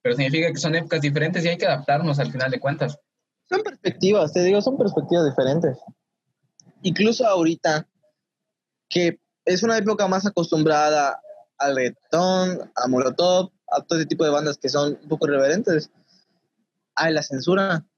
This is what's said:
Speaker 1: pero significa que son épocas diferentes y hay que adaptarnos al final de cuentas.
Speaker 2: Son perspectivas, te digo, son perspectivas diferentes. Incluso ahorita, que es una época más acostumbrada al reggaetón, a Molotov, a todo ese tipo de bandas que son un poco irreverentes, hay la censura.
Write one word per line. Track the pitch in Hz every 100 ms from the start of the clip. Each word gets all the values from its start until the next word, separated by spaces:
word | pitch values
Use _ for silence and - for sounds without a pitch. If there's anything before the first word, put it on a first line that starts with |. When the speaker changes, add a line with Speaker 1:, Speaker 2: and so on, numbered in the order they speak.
Speaker 1:
pero | - 139
significa | 135 160 165
que | -
son | 165 160
épocas | 165 160
diferentes | 143 147 156 185 170
y |
hay | 175
que | 190
adaptarnos | 131 - 143 165 139
al | 117
final | - 131
de | 123
cuentas. | 139 147 143 147 _ _ _ _ _
Speaker 2:
Son | 370
perspectivas, | 427 285 185 - 185 208 151
te | 175
digo, | 180 202
son | 226 277
perspectivas | 208 160 143 175 151
diferentes. | 131 131 156 165 123 - - _ _ _ _ _ _ _ _
Incluso | 180 175 214 226 233
ahorita, | 185 165 170 170 156 - _ _ _ _ _ _ _ _ _ _
que | 175 170 - _ _ -
es | 180
una | 226 226
época | 208 208 190
más | 190 196
acostumbrada | 180 165 160 156 151 151 151 139 - - - - _
al | 143 131
reggaetón, | 123 113 _ 160 185 185 185 180 - -
a | 123
Molotov, | 127 135 127 175 180 185 _ -
a | 143
todo | - 170
ese | 147
tipo | - 156
de |
bandas | 147 151 139
que | 131
son | 143 147 139
un | 147
poco | 156 147
irreverentes, | 143 135 180 220 156 151 _ _ _ _ _ _ _ _ _ _ -
hay | 165
la | 156
censura. | 147 135 131 190 196 165 -